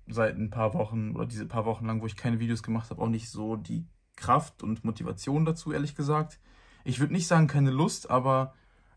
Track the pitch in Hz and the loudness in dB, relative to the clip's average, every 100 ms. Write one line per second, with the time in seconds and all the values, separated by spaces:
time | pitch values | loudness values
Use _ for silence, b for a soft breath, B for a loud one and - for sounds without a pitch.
0 | - 113 110 - 110 113 110 113 107 113 | -8 0 0 0 -4 0 0 0 -2 -2
1 | 110 113 113 113 107 113 110 110 113 113 | -4 -4 -4 -6 -4 -2 -2 -2 -2 -2
2 | 110 - 123 117 117 117 - 113 110 - | -4 -4 -2 0 0 -2 -2 -4 -4 -4
3 | 117 113 117 107 110 110 104 113 165 _ | -2 -2 -4 -6 -4 -4 -4 -6 -6 _
4 | _ - - 139 160 - - 110 113 110 | _ -6 2 4 2 -6 -4 -2 -2 -4
5 | 113 92 - 147 160 160 - 147 143 - | -6 -6 -2 2 2 0 -4 -4 -4 -2
6 | 143 151 156 - b b b b - 120 | 0 0 -2 -8 b b b b -6 0
7 | 143 185 170 170 151 143 135 131 180 - | 2 2 4 6 6 6 4 4 2 0
8 | - 123 131 131 131 b b b b | 0 2 4 2 0 b b b b